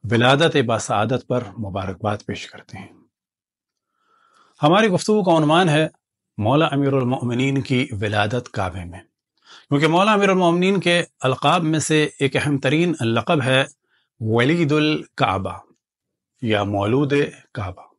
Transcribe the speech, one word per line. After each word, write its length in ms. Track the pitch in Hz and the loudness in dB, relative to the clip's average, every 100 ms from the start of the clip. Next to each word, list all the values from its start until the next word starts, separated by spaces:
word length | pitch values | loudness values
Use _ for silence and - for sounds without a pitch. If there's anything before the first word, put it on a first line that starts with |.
ولادت 540 | 101 113 123 143 165 156 117 | 0 2 4 4 4 2 0
باسعادت 600 | 110 - 107 110 123 - | -2 0 -2 0 -2 -2
پر 160 | 123 107 95 | -4 -4 -12
مبارکباد 640 | 101 95 95 90 104 104 - | -8 -8 -8 -6 -4 -4 -8
پیش 200 | 95 - | -12 -12
کرتے 300 | - - - | -20 -20 -20
ہیں۔ 100 | - - _ _ _ _ _ _ _ _ _ _ _ _ _ _ _ _ | -20 -20 _ _ _ _ _ _ _ _ _ _ _ _ _ _ _ _
ہماری 260 | 147 190 226 | 2 4 4
گفتگو 360 | 180 - 214 | 0 0 0
کا 140 | 185 165 | 4 2
عنوان 320 | 151 165 - | 4 4 4
ہے 180 | 147 156 _ _ _ _ - | 2 0 _ _ _ _ -4
مولا 280 | 104 143 160 | 0 2 2
امیر 220 | 143 139 | 0 0
المؤمنین 680 | 135 123 127 120 123 135 135 | 0 0 -2 -2 -2 0 -2
کی 240 | 131 127 131 101 | 0 -2 -2 -4
ولادت 500 | 107 104 104 123 - | -4 -2 -2 -4 -6
کعبے 320 | - 92 90 87 | -8 -6 -8 -14
میں، 140 | 87 - _ _ _ _ - _ | -18 -20 _ _ _ _ -20 _
کیونکہ 200 | 143 156 | 0 2
مولا 240 | 170 202 | 2 2
امیر 160 | 208 196 | 2 2
المؤمنین 500 | 185 175 170 185 196 | 2 2 2 2 0
کے 220 | 175 175 160 _ | 0 0 -2 _
القاب 420 | 131 127 143 175 156 | -4 0 0 2 0
میں 140 | 156 | -2
سے 260 | - 156 151 - | 0 0 0 -2
ایک 160 | 139 127 | -2 0
اہم 220 | 147 139 | -2 0
ترین 340 | 135 151 175 151 | 0 0 0 -2
لقب 400 | 113 113 113 165 | -2 -2 0 -2
ہے 200 | 127 131 139 _ _ _ _ _ | 2 0 -2 _ _ _ _ _
ولید 500 | 110 113 127 175 156 | -2 2 2 2 2
الکعبہ 840 | 151 151 151 - - 120 95 95 95 _ _ _ _ _ _ _ _ | 2 0 -2 -8 -2 -2 -2 -6 -12 _ _ _ _ _ _ _ _
یا 220 | 113 104 101 | -2 0 0
مولود 480 | 101 104 131 143 143 151 - _ | -2 0 0 0 0 -2 -8 _
کعبہ۔ 300 | - 95 87 - | -12 -12 -14 -20